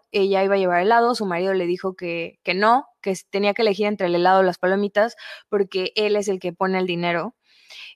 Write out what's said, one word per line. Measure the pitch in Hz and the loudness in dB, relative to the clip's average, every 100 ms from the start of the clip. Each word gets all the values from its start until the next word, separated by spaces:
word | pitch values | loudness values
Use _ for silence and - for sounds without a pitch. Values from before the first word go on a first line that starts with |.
| _ | _
Ella | 202 196 190 | 0 2 2
iba | 196 196 | 2 2
a | |
llevar | 185 175 | 2 2
helado, | 190 233 233 240 | 4 4 2 0
su | 202 | -4
marido | 170 190 190 | -2 -2 -2
le | 175 | -2
dijo | 180 190 185 | -4 -6 -8
que, | 175 170 165 - | -8 -8 -8 -10
que | - 180 | -6 0
no, | 214 247 285 _ | 2 2 0 _
que | 196 | -6
s-, | 190 - | -6 -6
tenía | 196 202 202 | -2 0 2
que | |
elegir | 226 196 208 | 0 0 -2
entre | 208 180 | -2 -2
el | 175 | 2
helado | 180 190 | 4 4
o | |
las | 185 175 | 2 0
palomitas, | 185 196 202 208 226 - - - _ | 0 0 0 0 0 -2 -18 -20 _
porque | 208 190 190 185 - | -2 -2 -2 -4 -2
él | 208 208 | 0 0
es | 202 | -2
el | 190 | -4
que | 180 | -6
pone | 170 190 190 | -4 -2 0
el | 185 | -2
dinero. | 175 175 170 190 - _ _ _ - - | -2 -2 -2 -4 -10 _ _ _ -20 -20